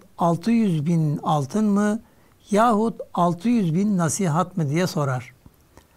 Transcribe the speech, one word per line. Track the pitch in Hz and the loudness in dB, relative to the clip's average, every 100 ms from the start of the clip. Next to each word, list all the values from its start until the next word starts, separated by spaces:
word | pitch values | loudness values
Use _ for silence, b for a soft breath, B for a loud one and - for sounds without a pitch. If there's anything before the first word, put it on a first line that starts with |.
| - - | -12 -2
altı | 170 170 220 | 0 0 0
yüz | 233 214 160 147 | 2 2 0 0
bin | 170 156 147 | 0 0 -2
altın | - 156 135 208 | -2 -2 -2 0
mı | 214 202 208 220 b b b b - | 0 2 0 -2 b b b b -2
yahut | 202 233 208 226 - - | 2 4 2 0 -4 -8
altı | - 175 175 226 | -2 0 0 0
yüz | 240 180 | 0 2
bin | 156 208 190 | 0 0 0
nasihat | 165 - 190 151 180 185 | 0 0 0 0 -2 -2
mı?" | 147 | -2
diye | 156 180 | 0 -2
sorar. | 170 139 123 117 - - _ b b b | -2 -4 -4 -8 -18 -20 _ b b b